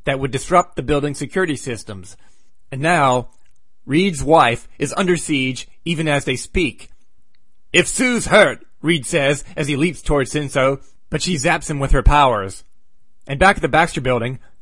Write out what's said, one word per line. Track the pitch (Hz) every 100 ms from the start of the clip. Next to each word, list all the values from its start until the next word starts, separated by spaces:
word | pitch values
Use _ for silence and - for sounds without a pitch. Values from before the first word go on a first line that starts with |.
| -
that | 135
would | 135
disrupt | 131 - 180 - -
the |
building's | 131 147 147 -
security | 147 190 175 135
systems. | 131 110 - 98 90 - - - - - -
And | 131
now, | 160 170 135 123 - - - - - - -
Reed's | 151 196 143
wife | 131 160 123 120 - -
is | 143 185
under | 180 165
siege | - 139 131 127 - - 170
even | 156 156
as | 143 -
they | 127
speak. | - 185 143 - - - - - - - - - -
"If | 170 -
Sue's | - 254 240 -
hurt," | 208 160 107 - -
Reed | 151 165 113
says | 165 139 143 - -
as | 147
he | 139
leaps | 175 -
towards | - 147 131
Senso, | 151 139 139 135 139 - - -
but | 160
she | 180 156
zaps | 151 160 -
him | 143
with | 135
her | 139
powers. | - 147 135 107 95 - - - - - - - -
And | 143
back | 185 202
at |
the | 151
Baxter | 156 170 156
building, | 127 120 120 131 - -